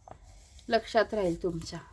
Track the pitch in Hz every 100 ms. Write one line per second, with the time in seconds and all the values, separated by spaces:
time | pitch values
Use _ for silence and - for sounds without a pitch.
0 | - - - - - - - 226 - 226
1 | 208 214 185 170 185 165 170 165 -